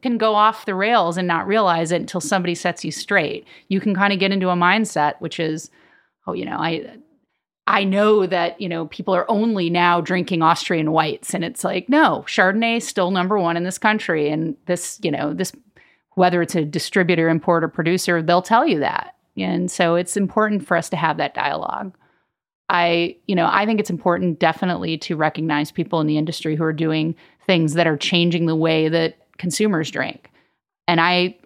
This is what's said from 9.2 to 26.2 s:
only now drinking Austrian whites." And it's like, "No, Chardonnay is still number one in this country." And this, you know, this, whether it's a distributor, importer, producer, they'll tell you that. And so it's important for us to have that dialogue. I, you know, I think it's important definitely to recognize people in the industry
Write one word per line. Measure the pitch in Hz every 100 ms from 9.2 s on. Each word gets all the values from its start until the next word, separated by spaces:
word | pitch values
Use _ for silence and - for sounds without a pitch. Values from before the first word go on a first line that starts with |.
| -
only | 208 226 208 170
now | 175 175 175
drinking | 165 180 180 175
Austrian | 160 165 - 175 156
whites." | 156 156 143 -
And | 175 165
it's | -
like, | 196 190 180
"No, | 285 285 151 -
Chardonnay | - 190 202 233 233
is | 226
still | - 180
number | 190 180 208
one | 170 170
in |
this | 180 180
country." | 214 214 - 160 147
And | 151 160 143 -
this, | 175 - -
you | 175
know, | 143 147
this, | 151 190 - _ _ _ _ _ -
whether | 180 175
it's | 170 180
a | 147
distributor, | 160 - 202 175 170 165
importer, | 165 - 170 160
producer, | - 160 180 - 170
they'll | 160 175
tell | 185 226 311
you | 170
that. | 139 - - - _ -
And | 185 175 180
so | - 170 170
it's | 180 202
important | 190 - 214 208 -
for | 170
us | 160
to | 165
have | 160 156
that | 143
dialogue. | - 143 80 - - 196 - _ _ _ _ _ _ -
I, | 180 175 170 170 - -
you | 185
know, | 165
I | - 214
think | 220
it's | 202
important | 170 185 175 180 156
definitely | 165 165 185 175 175 160
to | - 160
recognize | 156 151 160 147 151
people | - 165 165
in | 151
the |
industry | 151